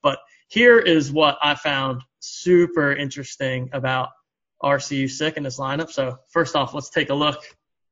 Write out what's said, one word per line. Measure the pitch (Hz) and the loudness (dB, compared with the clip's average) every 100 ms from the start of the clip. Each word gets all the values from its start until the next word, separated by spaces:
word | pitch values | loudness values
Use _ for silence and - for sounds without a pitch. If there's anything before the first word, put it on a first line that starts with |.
But | 143 135 _ _ _ | -2 -2 _ _ _
here | 220 240 226 | 4 8 8
is | 180 160 139 | 6 2 2
what | 151 151 139 | 2 2 2
I | 147 | -2
found | 143 151 139 135 127 - _ | -2 -2 -2 -4 -6 -12 _
super | - - 175 180 175 170 143 | -18 -8 4 4 4 2 0
interesting | 139 139 143 135 - 135 127 127 | 0 -4 -8 -14 -8 -6 -6 -6
about | 135 131 131 127 _ _ _ _ - | -6 -2 -2 -4 _ _ _ _ -6
R | 139 139 | -2 -2
C | - 139 | -2 -4
U | 135 | -4
Sick | 131 156 156 | -2 -6 -4
in | |
this | 139 127 | -10 -8
lineup. | 135 143 160 | -6 -6 -6
So | - 131 127 _ | -4 -6 -6 _
first | 165 160 151 | -2 0 0
off, | 127 | -2
let's | 151 - | -6 -6
take | 165 151 | -4 -2
a | |
look | 143 147 143 - _ _ _ _ | 0 0 -2 -12 _ _ _ _